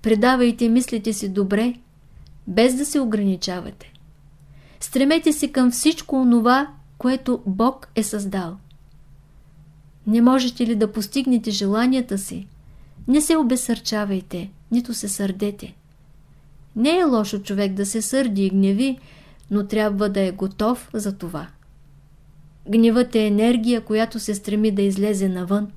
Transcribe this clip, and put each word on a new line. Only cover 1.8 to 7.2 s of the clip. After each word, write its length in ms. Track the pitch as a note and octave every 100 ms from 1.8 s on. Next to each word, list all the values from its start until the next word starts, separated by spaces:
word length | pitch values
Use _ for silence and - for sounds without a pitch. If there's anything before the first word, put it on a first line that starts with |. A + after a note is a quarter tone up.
| _ _ - - - - -
без 280 | F#3 B3
да 100 | B3+
се 140 | C#4+ D4
ограничавате. 920 | B3 G#3+ G3 F3+ - F3+ - - - - - - - - - - - -
Стремете 540 | - B3+ C#4 D#4+ D#4
се 180 | D4+ C#4+
към 200 | C4 B3
всичко 440 | A#3+ D#4 D#4+ -
онова, 520 | C4+ B3+ A#3+ A3+ C4 D4 - - -
което 440 | B3 C4